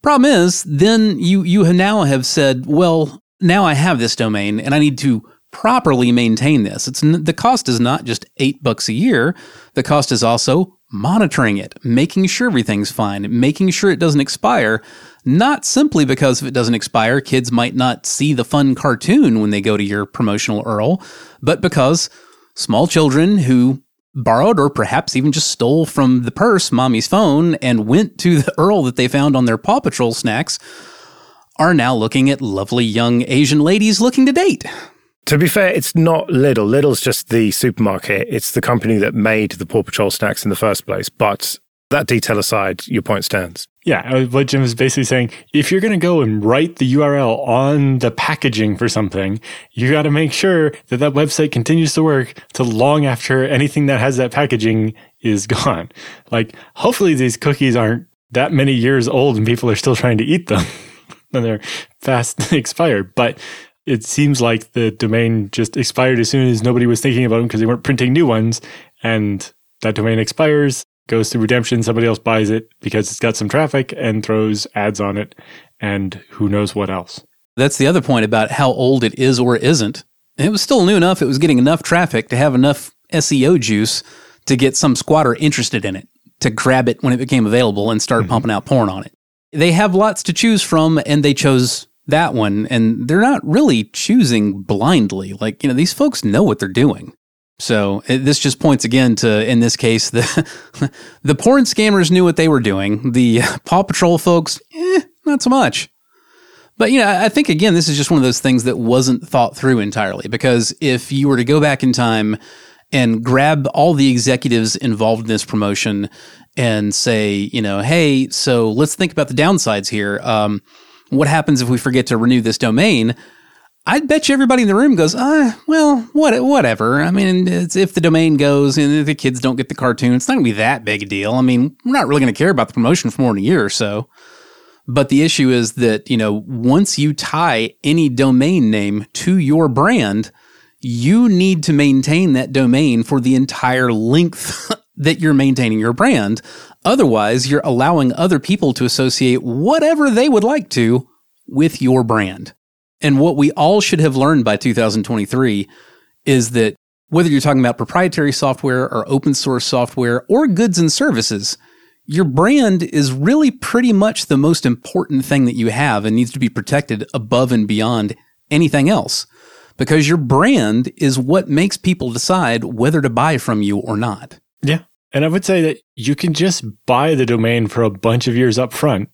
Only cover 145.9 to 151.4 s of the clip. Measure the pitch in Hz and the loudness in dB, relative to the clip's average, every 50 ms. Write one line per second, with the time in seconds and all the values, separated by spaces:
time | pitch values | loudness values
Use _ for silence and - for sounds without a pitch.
145.9 | 120 123 208 262 254 139 104 101 110 117 - - - - - - - _ _ 170 | 0 0 0 2 2 2 0 0 -2 -4 -6 -16 -20 -20 -20 -20 -20 _ _ 0
146.9 | 233 269 233 139 113 107 104 104 117 127 120 131 143 147 - 156 127 120 135 151 | 2 2 2 2 2 2 2 2 0 0 0 0 -2 0 0 0 0 0 2 2
147.9 | 175 160 139 127 120 - 165 185 175 143 - - 190 208 - 143 123 - 131 120 | 2 2 2 0 0 0 0 0 0 0 0 -2 -2 0 0 -2 0 0 -2 -2
148.9 | - - 135 131 - - 139 127 123 127 - 123 117 131 156 220 294 320 302 311 | 0 0 -2 -2 0 0 0 2 0 0 -2 -4 -4 -2 0 0 2 2 2 2
149.9 | 330 302 294 277 226 226 254 302 262 214 202 233 285 302 196 _ - 131 117 113 | 2 2 2 2 2 2 2 2 2 2 2 2 0 -2 -4 _ -2 0 2 2
150.9 | 120 127 131 _ _ _ _ _ _ _ | 2 0 -2 _ _ _ _ _ _ _